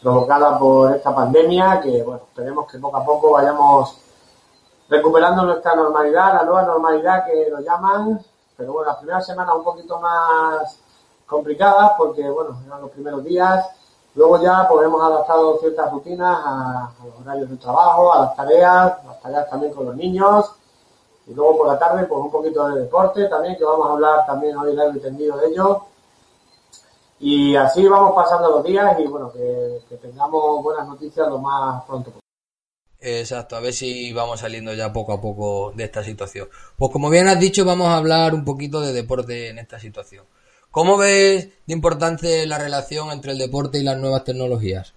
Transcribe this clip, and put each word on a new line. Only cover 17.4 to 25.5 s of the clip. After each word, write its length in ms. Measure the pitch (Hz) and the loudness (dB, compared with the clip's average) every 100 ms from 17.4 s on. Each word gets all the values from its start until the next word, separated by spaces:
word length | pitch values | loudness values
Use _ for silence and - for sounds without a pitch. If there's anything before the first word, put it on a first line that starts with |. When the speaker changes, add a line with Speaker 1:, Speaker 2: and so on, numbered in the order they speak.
| 131 | -8
Speaker 1:
de 80 | 127 | -10
trabajo, 560 | 123 127 175 175 175 | -2 2 4 6 6
a 60 | 165 135 | 4 2
las 100 | - | -2
tareas, 560 | 139 165 180 180 185 - - | 2 6 6 6 4 0 -12
las 140 | - | -18
tareas 260 | 127 147 147 | -6 -4 -4
también 240 | 135 147 | -6 -6
con 140 | 139 127 | -6 -10
los 100 | 131 | -6
niños, 540 | 180 185 196 208 208 - _ _ _ _ _ _ _ | -6 2 4 4 2 -8 _ _ _ _ _ _ _
y 60 | |
luego 260 | 123 151 156 | 0 2 4
por 100 | 147 | 2
la 100 | 139 | 2
tarde 260 | 170 185 | 0 0
pues 160 | 170 139 | -2 -6
un 100 | 147 | -4
poquito 380 | 151 156 151 147 | -4 -4 -2 -2
de 120 | 139 | -4
deporte 460 | 127 175 190 196 196 | -2 0 0 0 -2
también, 280 | - 180 170 | -2 -4 -4
que 80 | |
vamos 220 | 156 156 151 | 0 0 0
a 40 | |
hablar 340 | 147 151 151 147 | 0 2 2 0
también 280 | 139 151 147 | -2 -6 -4
hoy 160 | 147 | -4
largo 220 | 143 147 139 | -2 -2 -2
y 40 | |
tendido 380 | 135 139 147 139 | -10 -6 -6 -2
de 100 | |
ello, 360 | 160 | -2